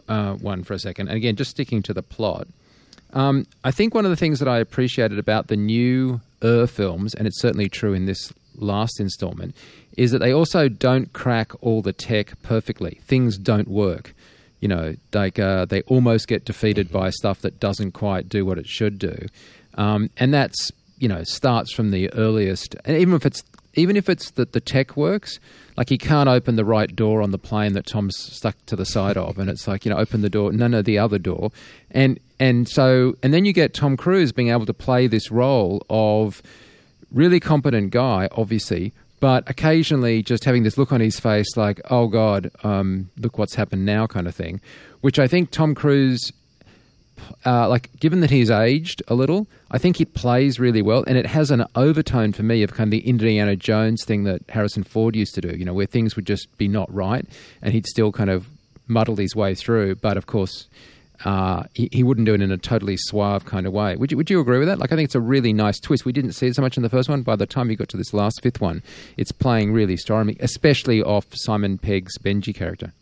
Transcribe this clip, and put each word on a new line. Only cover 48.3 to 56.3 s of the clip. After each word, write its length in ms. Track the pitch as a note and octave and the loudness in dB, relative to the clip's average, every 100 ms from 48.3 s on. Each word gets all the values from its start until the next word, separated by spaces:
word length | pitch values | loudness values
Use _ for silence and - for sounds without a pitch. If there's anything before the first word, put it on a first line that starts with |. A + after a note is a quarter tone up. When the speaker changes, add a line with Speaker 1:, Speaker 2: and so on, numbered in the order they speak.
| C#3 A2+ | 4 4
Speaker 1:
aged 500 | G#2+ A2+ C#3+ E3 - - | 4 4 2 -2 -8 -2
a 80 | A#2+ | 0
little, 320 | C3+ F#3 G#3+ _ - | 2 0 -2 _ -6
I 60 | B2+ | 0
think 200 | F3+ F3 | 2 2
it 140 | E3 | -2
plays 460 | - B2 B2 C#3 A#2+ | -2 2 4 2 2
really 220 | B2 A2 | 2 2
well, 220 | G#2 A#2+ - | 4 2 2
and 100 | B2+ | 0
it 80 | - | 2
has 240 | D#3 C#3+ | 0 2
an 140 | B2 - - | 2 0 2
overtone 560 | C#3 D#3 D#3 B2 G#2+ | 2 2 0 0 0
for 120 | G2+ | 0
me 180 | A2 A#2 | 0 2
of 100 | G2+ | 0
kind 140 | - G#2+ | 0 0
of 40 | |
the 160 | A2 B2 | 0 0
Indiana 480 | A#2+ A2+ G#2+ G#2 G2 | 2 2 2 2 0
Jones 480 | - G#2+ A2 A2+ - | 0 2 2 0 -2
thing 180 | G#2 G2+ | -2 -2
that 160 | F#2 - | -4 -4
Harrison 340 | A2+ G#2 - | -4 -2 -4
Ford 320 | F#2 A2 A2+ A2 | -4 0 0 0
used 180 | G2+ - | -2 -4
to 60 | |
do, 80 | E2+ D#2+ | -6 -6
you 80 | F2+ | -4
know, 80 | |
where 140 | F#2 G2 | -4 -2
things 280 | A#2 A2 G#2+ | 0 -2 -2
would 100 | |
just 300 | F#2+ | -4